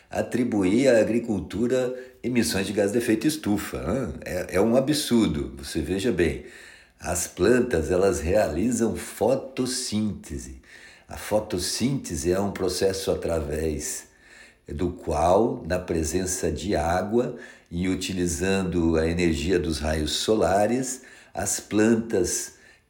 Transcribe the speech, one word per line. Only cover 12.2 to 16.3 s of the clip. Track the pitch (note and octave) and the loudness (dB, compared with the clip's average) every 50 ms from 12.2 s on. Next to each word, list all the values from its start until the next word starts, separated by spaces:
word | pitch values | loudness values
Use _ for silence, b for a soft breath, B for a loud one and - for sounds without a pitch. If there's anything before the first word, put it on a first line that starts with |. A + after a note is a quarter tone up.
| D#2+ F2 | 0 2
é | F2+ F#2+ | 2 2
um | G2+ G2+ | 2 -2
processo | F#2 - F#2+ F#2 - - G2 F#2+ - - - - | -2 -2 -2 -2 0 2 2 2 2 0 0 -2
através | F2 D#2+ - E2 E2 E2 D2+ D2 D2+ D#2 D#2+ D#2+ D2+ D2 - - - - - - B B B B B B B B B B B B | -2 0 0 -2 -2 -2 -2 -2 -2 -2 -2 -2 -2 -2 -4 -6 -8 -8 -10 -16 B B B B B B B B B B B B
do | - D2+ F#2 F2 | -6 -2 -2 -2
qual, | F2 - - - D#2 D2+ D#2+ F2 F2+ G2+ A2+ C3 C3+ - - D#2 | -4 -4 -6 -4 0 2 4 6 6 6 4 4 0 -2 -4 -4
na | F2+ F2+ | -4 -4
presença | F2 - F2+ E2 D#2+ D#2 E2+ F#2 F#2+ F2+ | -2 -2 -2 -2 0 0 0 -2 -2 -2